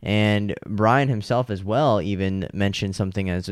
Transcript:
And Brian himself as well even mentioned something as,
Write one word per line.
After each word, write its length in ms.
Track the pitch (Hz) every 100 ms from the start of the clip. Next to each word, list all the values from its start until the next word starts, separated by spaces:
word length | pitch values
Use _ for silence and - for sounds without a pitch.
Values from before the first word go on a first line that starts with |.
And 500 | - 104 107 104 104 - -
Brian 420 | 101 110 131 139
himself 400 | 113 101 120 120
as 140 | 98
well 380 | 98 117 151 107
even 480 | 90 95 95 95 90
mentioned 420 | 92 101 101 101 92
something 340 | 98 98 95
as, 200 | 90 90